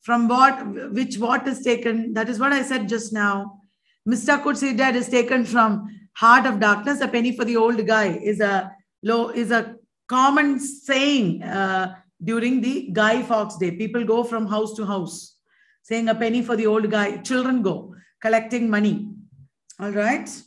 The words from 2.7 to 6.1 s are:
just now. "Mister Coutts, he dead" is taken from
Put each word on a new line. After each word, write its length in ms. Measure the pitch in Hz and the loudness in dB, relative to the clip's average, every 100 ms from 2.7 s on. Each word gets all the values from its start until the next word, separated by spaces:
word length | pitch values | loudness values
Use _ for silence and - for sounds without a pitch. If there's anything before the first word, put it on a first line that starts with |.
| 262 202 | -4 -2
just 240 | 226 220 | -4 -4
now. 460 | 214 208 196 202 - _ _ _ _ - | -2 0 0 -6 -14 _ _ _ _ -2
"Mister 320 | 233 269 285 | -2 2 0
Coutts, 240 | 285 285 | 0 -2
he 120 | 277 | -2
dead" 220 | 233 269 247 | 0 2 0
is 80 | 240 | 0
taken 360 | 247 240 254 233 | 0 2 0 0
from 160 | 233 220 202 - - - | 2 2 0 -6 -16 -20